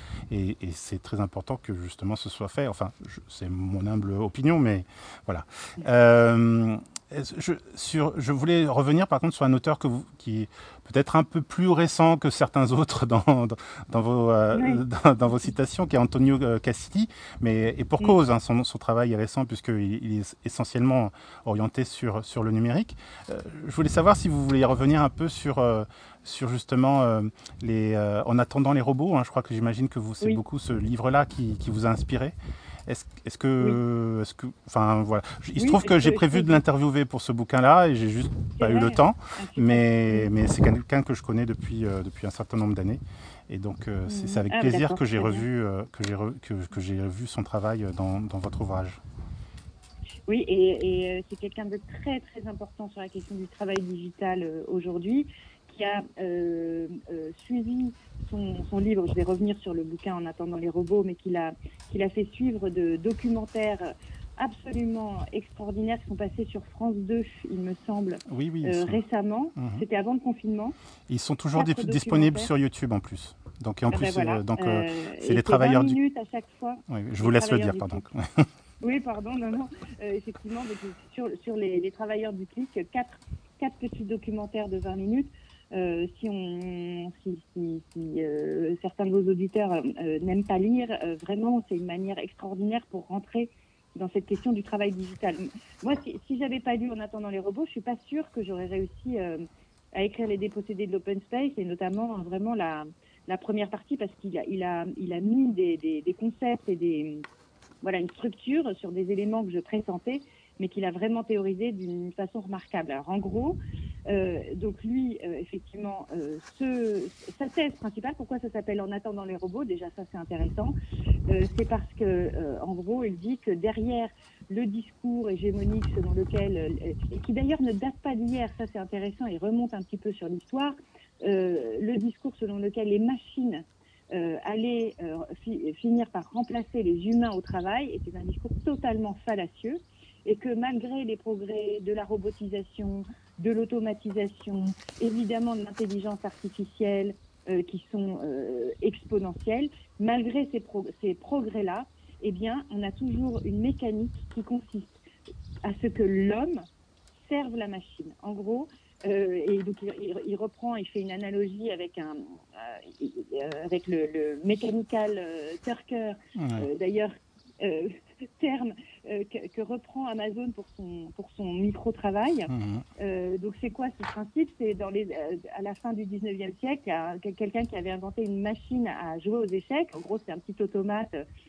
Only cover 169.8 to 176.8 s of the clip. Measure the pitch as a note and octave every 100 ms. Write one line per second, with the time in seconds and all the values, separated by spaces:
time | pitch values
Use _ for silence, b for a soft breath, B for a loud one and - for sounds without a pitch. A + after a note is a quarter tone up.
169.8 | - C4 C4 A3 G#3+ G#3 B3 G#3+ - -
170.8 | F3+ E3+ E3 - G3 - F#3 F3 G#3 G3+
171.8 | A3+ A3+ G3+ G3+ C4 D4+ D#3 B2 G#2 G#2+
172.8 | - - G3 F#3 F3+ F#3 G#3 G3+ A#3 A3+
173.8 | B3+ - G3 G#3+ G#3 D#4 D#4+ - A3 F#3+
174.8 | G3 G3+ G3 D#3 D3+ F3 - - G3+ G3+
175.8 | A#3+ G#3+ G3 G3+ G#3+ G3 F#3+ F#3 C4 C#4+